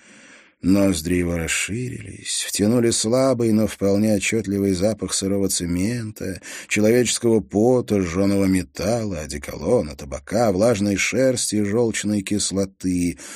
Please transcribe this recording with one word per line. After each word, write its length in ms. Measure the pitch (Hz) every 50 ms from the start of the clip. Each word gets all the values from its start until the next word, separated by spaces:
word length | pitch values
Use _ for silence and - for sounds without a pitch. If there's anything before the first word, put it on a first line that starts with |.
| _ - - - - - - - - _ _ _
Ноздри 520 | - 87 98 101 98 98 90 78 78 85 90
его 240 | 87 87 87 87 85
расширились, 1040 | 82 78 - - - - 98 120 127 120 - - 104 - - - - - - - -
втянули 440 | - - - 101 107 123 123 117 117
слабый, 600 | 107 - - 110 120 131 131 135 127 113 117 113
но 140 | 107 107 107
вполне 460 | 95 - - 98 101 98 101 107 110
отчётливый 600 | 107 95 - - 107 113 101 95 101 98 101 98 95
запах 400 | 85 95 110 107 - 95 92 -
сырого 340 | - 98 95 101 101 98 92
цемента, 920 | - - 90 87 87 90 95 110 123 120 113 107 107 - 95 98 90 - - - - - - -
человеческого 720 | - 104 104 110 117 123 120 110 - - - 117 113 107
пота, 600 | - - 92 101 110 123 127 123 107 - 107 98
жжёного 420 | 92 82 82 95 101 98 101 98 98
металла, 760 | 95 95 92 87 - - - 80 101 120 117 110 104 90 78
одеколона, 760 | 78 71 71 73 - - - - 76 90 123 117 85 73 69
табака, 560 | - 73 69 65 - - - 92 113 123 107
влажной 440 | 92 92 110 123 113 95 101 104 98
шерсти 600 | 87 - - - 120 135 131 127 117 - - 107
и 60 | 107
жёлчной 580 | 104 101 104 120 120 113 104 - - 104 107 104
кислоты, 1000 | 98 - 104 101 - - 92 98 98 98 - - - 92 90 87 87 87 82 - - - -